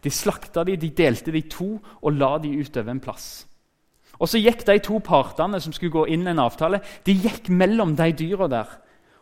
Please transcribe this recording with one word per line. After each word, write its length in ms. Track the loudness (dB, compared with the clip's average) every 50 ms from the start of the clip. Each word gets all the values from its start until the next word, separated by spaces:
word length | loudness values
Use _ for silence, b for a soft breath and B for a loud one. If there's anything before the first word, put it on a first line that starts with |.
| B
de 80 | -4
slakta 540 | -4 -2 -2 -2 -4 -4 -6 -6 -2 -2 0 0
de, 80 | 0
de 160 | -2 -4 -4
delte 400 | 0 4 4 4 4 2 -2 -2
de 80 | -2 -2 -4 -4
to 220 | -8 -8 -6 -6 -6 -8
og 320 | -12 -16 -12 -4 -2 0
la 240 | 2 2 2 2 2 0
de 100 | -2 -4 -4 -4
utover 320 | -4 -4 -6 -6 -6 -4
en 80 | -6 -8
plass. 280 | -8 -10 -12 -12 -12 -16 -18 -18 -20 -20 -20 _ _ _ _ _ _ _ _ b b b b b
Og 100 | -2 0
så 80 | 2 4
gikk 280 | 4 4 2 2 4 4
de 100 | 4 4 4
to 160 | 0 -4 -4
partene 580 | 0 2 2 2 2 2 -2 -4 -2 -2 -2 -4
som 120 | -6 -8 -8
skulle 200 | -6 -6 -2 0
gå 120 | 0 0 2
inn 140 | 0 -2 0
i 60 | 0 0
en 100 | 2 2
avtale, 380 | 0 0 0 -2 0 0 -2 B B B B B
de 100 | 2 2
gikk 340 | 4 2 0 -2 -4 -2 0
mellom 460 | 2 4 4 4 4 2 2 0 2 2
de 120 | 2 2 2
dyra 320 | 0 -2 -4 -2 0 0 0
der. 260 | 0 -2 -4 -6 -10 -20 b b b b b b b b